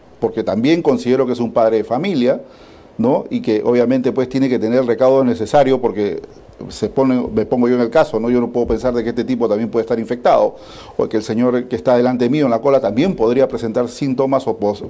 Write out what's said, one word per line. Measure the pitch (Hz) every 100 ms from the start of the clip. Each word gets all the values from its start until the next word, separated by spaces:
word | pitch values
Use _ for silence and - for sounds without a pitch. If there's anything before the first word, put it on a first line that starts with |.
| - -
porque | 113 -
también | 101 98 127 170
considero | 160 127 120 131 127
que |
es | 120
un | 113
padre | 123 110 110
de |
familia, | 104 117 190 160 120 147 - - - - - -
¿no? | 113 165 -
Y | 120
que | 120 107
obviamente, | 110 123 120 131 127
pues, | - -
tiene | 135 135
que | 120
tener | 110 123
el | 123
recaudo | 110 131 135
necesario | 127 117 107 147 135 131
porque | 117 98 101 82 - - - - -
se | - 107
pone, | - 131 127 120
me | 110 104
pongo | 127 120
yo |
en | 123
el | 117
caso, | 160 151 113
¿no? | 117
Yo | 123
no | 117
puedo | 123 113
pensar | 113 123
de | 120
que | 113
este | 117
tipo | 113 127 113
también | 104 113
puede | 117
estar | 107 117
infectado, | 110 123 190 139 107 - - - - -
o | -
que | 110
el |
señor | 107 113 123 123 123
que | 117
está | - 123
delante | 123 127 120
mío | 147
en | 139
la | 113
cola | 139 135
también | - 107 180 151
podría | 113 123 131
presentar | 113 117 113 120
síntomas | - 143 127 135 135 127
o | 110
pos-, | 101 104 -